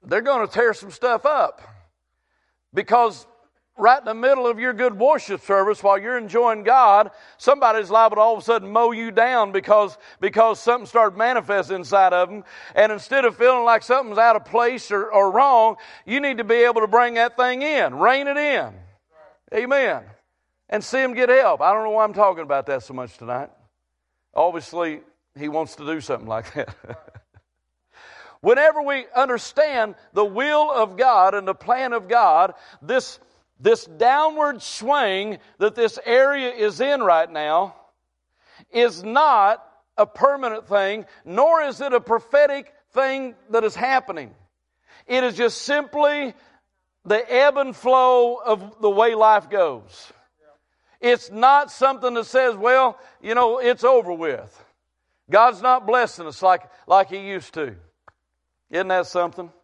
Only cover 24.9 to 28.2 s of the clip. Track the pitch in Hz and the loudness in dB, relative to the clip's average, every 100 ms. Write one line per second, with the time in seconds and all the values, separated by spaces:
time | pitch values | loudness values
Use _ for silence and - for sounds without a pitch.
24.9 | 151 _ _ _ - 147 151 156 - 147 | -8 _ _ _ -14 -10 -8 -8 -12 -10
25.9 | 160 135 123 110 110 110 147 - - - | -10 -8 -10 -6 -10 -10 -10 -12 -12 -20
26.9 | - _ - _ _ _ _ _ _ _ | -20 _ -20 _ _ _ _ _ _ _
27.9 | _ - - | _ -20 -20